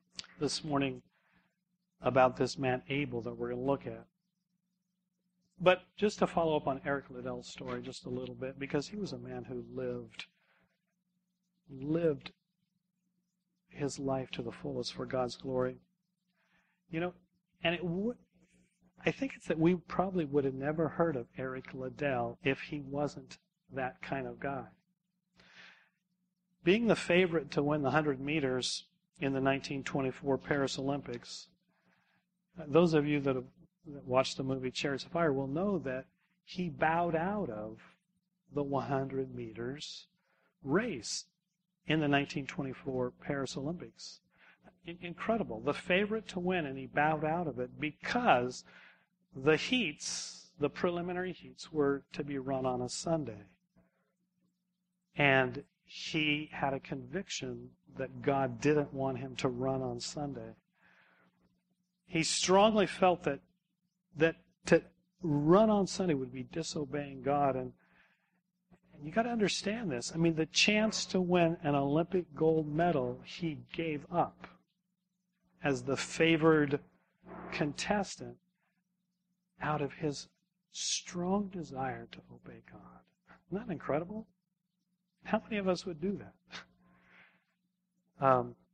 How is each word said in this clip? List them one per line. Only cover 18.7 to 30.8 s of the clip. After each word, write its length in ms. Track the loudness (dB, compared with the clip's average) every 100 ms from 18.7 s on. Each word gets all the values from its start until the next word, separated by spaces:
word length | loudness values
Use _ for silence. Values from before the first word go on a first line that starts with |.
| _ _ -4 -4
I 60 |
think 220 | -2 -4 -6
it's 100 | -2
that 120 | 2
we 180 | 4 2
probably 480 | -2 -2 0 0
would 200 | 0 2
have 100 | 0
never 340 | -2 -4 0 0
heard 260 | 2 0
of 120 | 0 -6 -8
Eric 280 | -8 -8 -10
Liddell 640 | -10 -8 -4 -2 0 -2 -2
if 180 | -2 -2
he 200 | -4 -8
wasn't 580 | -6 -2 -4 -4 -16 -20 _ _ _
that 300 | -6 -6 -6
kind 240 | -6 -6 -6
of 140 | -6
guy. 240 | -6 -6 -10 _ _ _ _ _ _ _ -20 -20 -20 -20 _ _ _ _ _ _ _ _
Being 240 | 4 4 6
the 80 | 4
favorite 560 | 4 4 4 2 0
to 100 | 0
win 200 | 2 2
the 80 | 2
hundred 300 | 2 2 0
meters 680 | -2 0 0 0 -2 -6 -10 _ _ -4
in 120 | -2
the 80 | 2
nineteen 440 | 2 2 -2 -6
twenty-four 540 | -4 -2 -2 -2 -2 0
Paris 400 | 0 0 0
Olympics, 680 | -2